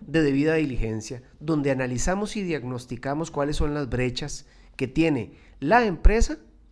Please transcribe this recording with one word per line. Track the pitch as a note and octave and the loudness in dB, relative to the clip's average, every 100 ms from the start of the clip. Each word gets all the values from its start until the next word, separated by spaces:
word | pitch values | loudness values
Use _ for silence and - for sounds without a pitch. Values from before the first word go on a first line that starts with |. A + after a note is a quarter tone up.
de | - D#3+ | -2 2
debida | D3 C#3 D3+ | 2 2 2
diligencia, | D#3+ D3 B2 A2+ A2 - A#2+ - - | 2 0 -2 -2 -4 -8 -14 -16 -10
donde | D#3 D#3 C#3 | -2 0 0
analizamos | C3 B2+ B2 F3 F#3+ G#3 G#3+ | 0 -2 -2 0 0 -2 -4
y | |
diagnosticamos | F3+ D3 B2 B2 - A#2+ C3+ D3 E3 | -4 -4 -6 -8 -8 -8 -4 -4 -4
cuáles | D3 C#3+ D3 | -2 -2 0
son | D3+ | 0
las | D3 C3 | 0 -4
brechas | B2 B2 B2 D3 - - - - - | -2 -2 -4 -8 -12 -16 -20 -14 -6
que | B2+ | -4
tiene | D#3 E3 C3 G2+ - - - | 2 2 2 -4 -12 -20 -6
la | C#3 A#3 A3 | 2 4 4
empresa | D#3 - A3 A3+ D#4 - - - | 6 6 6 2 -2 -14 -20 -20